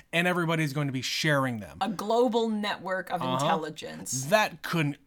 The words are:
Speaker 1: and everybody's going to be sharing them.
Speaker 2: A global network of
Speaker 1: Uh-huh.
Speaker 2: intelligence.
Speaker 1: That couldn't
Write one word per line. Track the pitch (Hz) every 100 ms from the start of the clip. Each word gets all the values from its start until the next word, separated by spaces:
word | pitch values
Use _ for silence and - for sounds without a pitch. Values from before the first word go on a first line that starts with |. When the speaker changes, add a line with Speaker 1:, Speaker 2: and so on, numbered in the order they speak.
| -
Speaker 1:
and | 165 180
everybody's | 180 165 156 151
going | 139 139
to |
be | 127
sharing | - - 160 139 131 113
them. | 92 -
Speaker 2:
A | 196
global | 175 208 233 254 226 226
network | 214 208 - 180 185 180
of | 180
Speaker 1:
Uh-huh. | 127 127
Speaker 2:
intelligence. | 151 165 156 - - - - 131 135
Speaker 1:
That | 214 190 170
couldn't | - 165 147 -